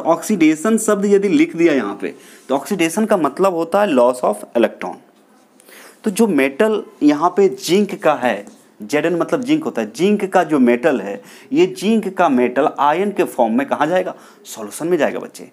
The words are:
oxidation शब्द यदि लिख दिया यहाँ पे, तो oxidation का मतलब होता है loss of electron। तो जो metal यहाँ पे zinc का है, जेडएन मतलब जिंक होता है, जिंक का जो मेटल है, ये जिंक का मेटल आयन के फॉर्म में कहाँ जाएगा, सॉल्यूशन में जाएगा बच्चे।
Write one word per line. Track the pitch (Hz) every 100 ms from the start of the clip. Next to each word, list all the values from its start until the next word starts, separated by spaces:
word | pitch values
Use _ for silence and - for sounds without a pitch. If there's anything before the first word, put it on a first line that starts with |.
| 156
oxidation | 170 - 202 156 156 220 220
शब्द | 220 202 202
यदि | 196 196
लिख | 147 160 165
दिया | 170
यहाँ | 139 101 98
पे, | 85 - - - -
तो | 135
oxidation | - 196 165 208 220
का | 202
मतलब | 143 135 190
होता | 165 165 196
है | 208
loss | 131 120 127
of | 180 - - 120
electron। | 104 - 90 - _ _ _ _ _ _ - - - -
तो | 220
जो | 185 226
metal | 147 135 135 220 214 - -
यहाँ | 147 147 175
पे | 180 196
zinc | - - 190 208 -
का | 156 139
है, | 123 101 104 - _ -
जेडएन | 107 147 160 175
मतलब | 160 160
जिंक | 123 156
होता | 135 120
है, | 107
जिंक | - 190 208 190
का | 196
जो | 160 147
मेटल | 120 120 160 123
है, | 98 101 - - -
ये | 269 185
जिंक | - 196 226 190 190
का | 170
मेटल | 127 120 127 147 -
आयन | 143 165 208
के | 190 151
फॉर्म | - 117 117
में | 143
कहाँ | 120 151
जाएगा, | 185 180 - - - -
सॉल्यूशन | - 104 - 160
में | 175
जाएगा | 117 95
बच्चे। | 92 - -